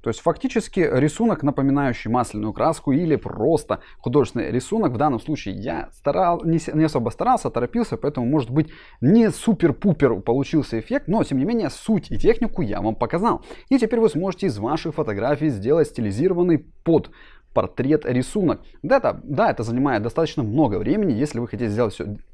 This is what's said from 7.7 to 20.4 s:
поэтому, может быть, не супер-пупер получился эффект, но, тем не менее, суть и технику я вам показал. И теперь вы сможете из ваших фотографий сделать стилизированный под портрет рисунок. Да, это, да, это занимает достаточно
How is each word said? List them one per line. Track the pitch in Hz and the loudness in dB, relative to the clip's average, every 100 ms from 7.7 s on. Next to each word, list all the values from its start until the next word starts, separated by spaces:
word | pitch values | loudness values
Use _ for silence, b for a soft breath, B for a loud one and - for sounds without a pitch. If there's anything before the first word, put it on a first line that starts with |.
| 233 233 226 | -2 -4 -4
поэтому, | 139 143 120 | -4 -2 0
может | 151 113 | 0 0
быть, | 139 156 B B B | -2 -2 B B B
не | 123 220 220 | 4 6 4
супер-пупер | - - 214 165 - 202 165 135 101 | 0 -2 2 2 2 0 4 2 2
получился | 95 123 139 160 123 113 | 0 0 2 0 0 -6
эффект, | - 277 - | -4 -4 -2
но, | 208 | -2
тем | - 131 | 0 0
не | 156 | 0
менее, | 233 160 | -2 -2
суть | - - 208 - | -6 -2 -2 0
и | - | 2
технику | - 226 226 - | 2 2 -2 -2
я | 120 98 | -4 -2
вам | 104 110 | -2 -2
показал. | 117 170 220 - B B B | -2 0 0 -2 B B B
И | 262 | 0
теперь | 220 233 | 2 2
вы | 226 | 2
сможете | 151 190 175 196 | 0 -4 -2 -4
из | 101 | -2
ваших | 113 156 170 151 | -4 -4 -4 -4
фотографий | 127 101 117 143 151 | -4 -2 -2 0 -2
сделать | 110 107 165 143 | -2 0 2 2
стилизированный | - 107 98 180 175 180 160 - - | -2 -4 0 0 2 2 2 -2 -6
под | - 160 - b b b _ | 2 2 0 b b b _
портрет | - 117 - 131 151 - | -2 -2 -2 0 0 2
рисунок. | 123 123 214 175 - b b | -2 0 0 0 -2 b b
Да, | 156 269 | 0 2
это, | 123 101 | 2 -4
да, | - 143 214 | -4 0 2
это | 123 | 0
занимает | 117 120 143 113 | -2 0 0 0
достаточно | 113 - 160 - | -2 -2 -2 -2